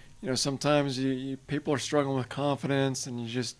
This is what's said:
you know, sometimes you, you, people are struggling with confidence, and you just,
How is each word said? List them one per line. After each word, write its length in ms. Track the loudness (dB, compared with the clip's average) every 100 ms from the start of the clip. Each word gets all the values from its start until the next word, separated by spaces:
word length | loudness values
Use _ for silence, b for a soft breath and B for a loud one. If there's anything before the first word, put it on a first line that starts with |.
| b b
you 80 | -2
know, 60 | 0
sometimes 640 | 0 0 4 4 2 0
you, 140 | 0
you, 260 | 0 -4 -8
people 360 | -4 -4 0
are 40 | -2
struggling 380 | 2 2 2 0
with 120 | -2
confidence, 760 | -2 0 0 2 2 2 0 -4
and 140 | -6
you 60 | -2
just, 300 | -2 -2